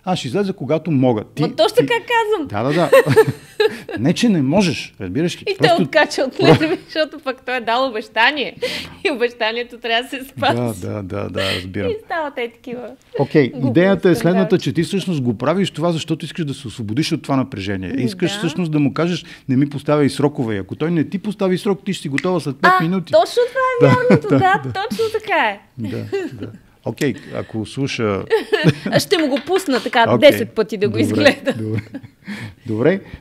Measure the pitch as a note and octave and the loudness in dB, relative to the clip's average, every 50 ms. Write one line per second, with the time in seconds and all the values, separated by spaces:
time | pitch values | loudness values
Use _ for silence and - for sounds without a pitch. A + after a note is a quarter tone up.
0 | _ F#3 F3+ - - B2 A2+ G3 G3+ F#3+ F#3+ - C#3+ B2 D#3 D#3+ D#3 E3+ D3+ B2+ | _ -4 -4 -4 -4 -4 -2 -2 -2 -2 -4 -6 -2 -2 -2 -2 0 0 2 4
1 | C3 B2+ A2+ G#2+ - - - D3 - - - - D#4+ G#4+ - B4 C#4 C4 A#4 A4+ | 4 4 2 0 -4 -6 -4 -4 -4 -2 0 0 0 2 4 2 2 2 -2 -4
2 | A#4 - A#4+ A4+ A4 G#4+ G#4+ F#4 C#4+ C4+ - G3+ A#3 - D3 F3 - - - C5 | -2 0 0 0 2 0 -2 -2 -2 -4 -4 -2 -2 0 2 2 4 6 6 6
3 | - D3 C3 A4 G#4+ C#3+ - - - - - - G#4 - A3 A#3 - - F#4 - | 6 6 4 4 4 4 0 -6 -14 -14 -2 0 0 0 0 -4 -10 -10 -6 -2
4 | A2+ D#3 F3 - A#3+ A#3+ F#3+ D#3+ C3 C3 D#3 G#3 G3 E3 A2+ - - - - - | 0 0 2 2 2 4 4 4 2 2 2 2 2 2 0 -2 -8 -12 -12 -10
5 | G#2 F2+ F#2 C3+ E3+ E3+ - - - G#4 F#4+ - - F4+ E4+ - E3+ - - D4+ | -10 -6 -2 -2 -2 -2 -4 -6 -6 -6 0 2 2 4 4 2 0 2 2 2
6 | D4 D4+ - - C4+ C4 - - F4+ - - - - D#4 F#4 - - - - D#4+ | 2 2 0 -4 -4 -4 0 4 6 6 6 6 4 0 -2 -4 -6 -8 -4 -4
7 | D#4 D4+ D#4+ C#4 - C4 B3 - - B3+ B3+ B3+ A3 A3+ A3+ B3+ C4+ C4+ G#3+ G#3+ | -4 -4 -6 -8 -8 -8 -8 -8 -8 -6 -6 -4 -2 0 0 0 0 -2 -2 -6
8 | G#3+ - - A3 A3+ C4+ D4+ D4 A3+ E3+ - - A3+ C4+ - - - - - - | -8 -4 0 2 2 2 2 0 -6 -6 -6 -6 -6 -6 -6 -8 -10 -12 -14 -4
9 | - - D4 G#3+ A#3+ A#3+ A#3+ - A3 G#3+ A3+ A#3+ A#3+ A#3+ A#3+ A3+ - A3+ A3+ A#3 | -2 -2 0 0 -2 -2 -2 -2 -4 -2 -2 -4 -8 -8 -12 -10 -4 -2 -2 -2
10 | B3+ C4 C#4+ B3+ C4 - - - C4+ C4+ A#2 A#2+ B2 A#2 G#2 F2+ F#2 G#2+ G#2 G#2+ | -2 -4 -8 -10 -10 -12 -6 -2 0 0 0 0 -2 -2 -4 -6 -8 -8 -6 -6
11 | G2 F2 G2 G2+ G2+ G2 F#2 G2 F#2+ G2 G2 F2+ F2+ F#2+ F#2 G#2 F#2 - G#4 A4 | -6 -6 -6 -6 -6 -4 -4 -4 -4 -2 -4 -6 -6 -6 -6 -4 -4 -2 -4 -6
12 | - - F#4 E4 D4+ C#4+ C#4+ C4 A#3+ A#3 - _ - C4 A#3+ B3 A#3+ G#3+ C4 - | -8 -6 -6 -4 -4 -6 -6 -8 -8 -8 -10 _ -14 -12 -12 -12 -12 -14 -16 -20
13 | _ _ - - C#3 - - D3+ C3+ A#2+ - - C3+ A#2+ A2+ D#3 F3+ G3 G3 - | _ _ -4 -2 -2 2 4 4 4 2 0 -2 -2 2 4 4 4 4 2 4
14 | - F#3 E3 E3 - E3+ F#3 F#3+ F#3+ - F#3+ D#3+ - D3 G#2 E3 E3+ - G3+ F#3+ | 4 4 4 4 2 2 2 2 2 2 2 0 0 -2 -2 -2 -2 -2 -2 -4
15 | - F#3+ E3+ C#3+ B2 A#2+ A2 - B2+ C#3 E3+ G3+ F#3 D#3 - D3+ D#3+ F3 E3+ D3+ | -2 -2 -2 0 0 -2 -2 0 -2 0 0 0 0 -2 -2 -2 -2 -2 -2 -2
16 | - - D#3+ D#3+ E3+ C#3+ - F#3 E3 C#3 B2+ - - A2+ - - A2+ G2+ G#2+ C#3 | -2 -4 -4 -6 -6 -10 -6 -6 -6 -6 -6 -8 -10 -12 -10 -8 -8 -4 -2 -2
17 | D#3+ - E3 C3 - - C#3 C3+ B2 - - G2+ F#2 G2+ G2+ F#2+ F#2 F2 - C4+ | -2 -2 -2 -4 -2 -2 -2 -2 -2 -2 -6 -6 -4 -4 -4 -4 -4 -4 -4 -2
18 | - - F#3+ F3+ F3 E3 - - - D#3+ - - F3 D#3 D3+ D3+ C#3+ C3 - - | -2 -4 -2 -2 -4 -4 -2 -2 -4 -4 -2 -2 -4 -2 0 2 0 0 0 0
19 | E3 F3 F3+ D3 - - - - _ - B2+ C3 D3 C#3+ C#3 C3+ - D#3 D3 D3+ | -2 -2 -2 -4 -6 -12 -20 -14 _ 0 2 2 2 0 -2 -6 -2 0 2 4
20 | C#3+ B2+ - - D3+ C#3+ D3 D3 B2 A2 G#2+ G2 F#2+ - A2 - D3+ E3+ F3 D#3+ | 4 2 2 0 0 0 0 -2 -4 -2 -4 -4 -6 -8 -6 -4 -2 0 0 0
21 | C#3 - - F#3 - G#3+ F#3 - F#3+ F#3 F#3 E3+ - G#3+ F#3+ - - G3+ F3 - | 0 -2 -4 -6 -6 -6 -4 -2 0 0 0 0 0 -2 -2 -2 -4 -6 -8 -6
22 | - D3+ C3+ C#3 - F3+ F#3 E3 - D3 B2 - - F4 F#4 F#4 E3 E3+ F#3 F#3+ | -6 -4 -4 -2 -2 0 -2 -2 -2 -4 -4 0 2 2 4 4 2 0 -2 -2
23 | - - - D#4+ F#4+ - - A#4+ A#4+ C5 - C5+ B4+ B4+ B4+ A#4+ B4 - B4 B4 | -2 2 2 2 2 4 2 0 0 0 0 -2 0 0 2 4 6 6 6 4
24 | B4 B4+ - A4+ A4+ G#4 C#4 C#4 F#4+ F#4 G4 - - - A2 F#4+ G4+ A#4+ G#3 F4 | 6 4 4 4 4 2 2 4 4 4 2 2 0 -6 -6 -6 -6 -4 -2 -2
25 | A4+ G#4+ A4 G#4+ A4 G#4 F#4 D#4 B3+ G#3+ G3 G#3 - _ _ A#3 - - - A#2 | -2 -2 -2 -6 -4 -2 0 0 0 0 -2 -6 -12 _ _ -10 -8 -6 -6 -8
26 | G#2+ G#2 - G4 F4 - B2+ G#2+ - A2 - - - _ _ _ _ B2+ A#2 - | -6 -6 -6 -6 -6 -6 -10 -10 -12 -14 -14 -18 -20 _ _ _ _ -8 -4 -2
27 | D3+ C3+ G#2+ - - - B2+ A2+ G2+ - - A2+ G#2 - - C3+ C#3 C3+ - - | -2 -2 -2 -4 -10 -10 -10 -10 -8 -6 -6 -8 -8 -6 -4 -4 -4 -4 -2 -2
28 | A2+ G#2 G2 F#2 G2 - A4 G#4 B3+ - G#4+ E4+ D4+ - - - - G3+ A#3 C4+ | 0 0 0 0 0 0 0 -2 0 0 -2 2 4 2 2 2 -4 0 0 0
29 | - - G4+ E4 D#4 C4 C#4 A#3 - - F#4 F#4 - D4 C4 G#3+ - B3+ - B3 | 2 2 0 0 2 0 0 -2 -2 0 -2 0 0 0 -2 0 -2 0 2 4
30 | A3+ G#3+ A#3 G#3+ C#4 C#4+ G#3+ G#3 A#3 - - A3 G#3+ - A3+ F#3 G#3 - - - | 4 6 6 8 8 8 8 6 0 -4 -2 -2 -2 -2 -2 -2 -2 -2 0 0
31 | D#4 - - - D4 C#4 - - - C4+ - A2 A2 A2 A2 G#2+ - - - C4+ | 0 0 0 4 4 4 2 2 -2 -4 -4 -4 -4 -4 -4 -4 -6 -8 -14 -16
32 | - - _ _ _ G3 G#3 G#3 A#2 G#2 - _ _ A2 A2 G#2+ A#2+ D#3 F#3+ G3 | -16 -18 _ _ _ -14 -12 -12 -12 -14 -16 _ _ -6 -2 2 2 2 2 2
33 | - - - - | -4 -12 -18 -10